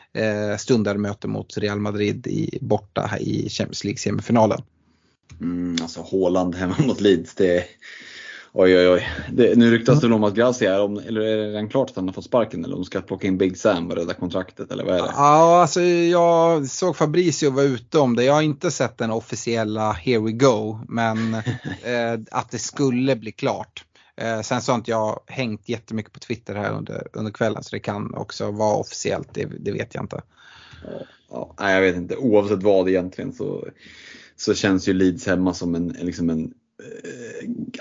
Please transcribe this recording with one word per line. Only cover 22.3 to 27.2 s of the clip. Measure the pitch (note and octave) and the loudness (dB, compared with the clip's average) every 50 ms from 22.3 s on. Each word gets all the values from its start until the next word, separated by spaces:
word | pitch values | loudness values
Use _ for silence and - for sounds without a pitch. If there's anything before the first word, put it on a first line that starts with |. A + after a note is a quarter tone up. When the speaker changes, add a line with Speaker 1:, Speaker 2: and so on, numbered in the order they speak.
Speaker 1:
att | - - - - | -6 -6 -6 -6
det | - - | -8 -8
skulle | - - - - C#3+ C3+ A#2+ B2 C3 C3+ C3 | -8 -8 -2 0 0 0 2 2 0 0 0
bli | A2+ A2 A2 | -2 -4 -10
klart. | - - C#3 B2+ G2+ F#2+ - - _ - - _ _ _ _ _ _ | -8 -4 -4 -4 -2 -4 -8 -12 _ -20 -20 _ _ _ _ _ _
Eh, | - A2+ A2+ A2+ A2 | -8 -6 -4 -4 -4
sen | A2+ - C3 B2 | -4 -2 -2 -2
så | B2 B2+ | 0 0
har | B2+ | 0
inte | A#2 - - | 0 0 -2
jag | A2+ A2+ G#2+ G#2+ - - - | 0 0 0 -2 -4 -6 -10
hängt | - - C3+ B2+ A2+ G#2+ - _ - | -10 -8 -6 -6 -4 -6 -8 _ -8
jättemycket | A#2 A2+ - - A2+ A2 G#2+ - | -8 -8 -8 -8 -8 -8 -8 -8
på | - - | -14 -14
Twitter | - - A#2+ - - - G2 | -10 -8 -8 -8 -8 -8 -6
här | G#2 G2+ G2+ | -6 -4 -4
under, | G#2+ G#2 G#2+ - - - - - | -4 -6 -8 -8 -10 -10 -10 -10
under | - - | -8 -8